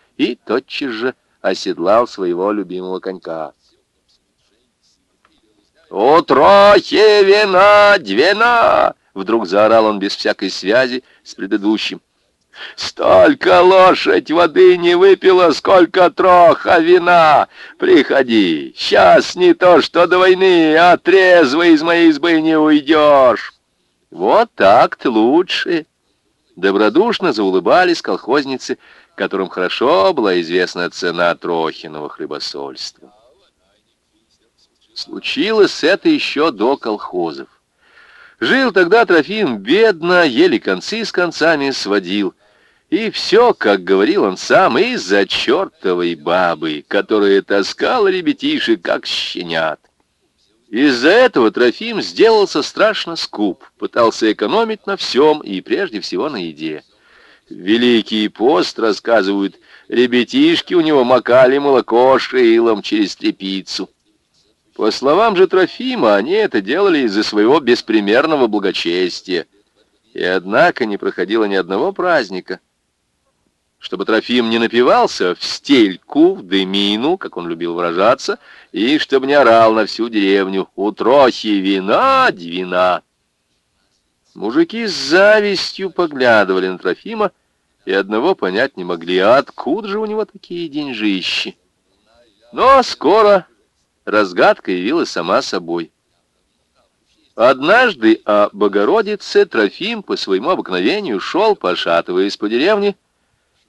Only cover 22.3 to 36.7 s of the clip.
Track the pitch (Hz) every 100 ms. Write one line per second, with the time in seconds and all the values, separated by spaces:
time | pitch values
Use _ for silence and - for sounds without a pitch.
22.3 | 160 160 156 156 151 139 156 147 139 127
23.3 | 110 - - _ _ _ _ _ - 98
24.3 | 180 233 - 98 113 170 - 143 110 113
25.3 | 156 185 - - 170 - _ _ _ _
26.3 | _ _ - 95 98 107 127 233 196 180
27.3 | 110 98 92 87 160 180 165 - 98 -
28.3 | 139 135 131 - 120 _ _ _ - 98
29.3 | 95 90 - 90 - 120 180 190 170 104
30.3 | 90 82 90 90 92 87 - 90 85 87
31.3 | 82 85 82 80 76 80 76 73 - 73
32.3 | 71 - 73 69 - - - 65 _ _
33.3 | _ _ _ _ _ _ _ _ _ _
34.3 | _ _ _ _ _ _ - - 98 -
35.3 | - 190 220 185 - 147 190 170 147 -
36.3 | 139 160 110 113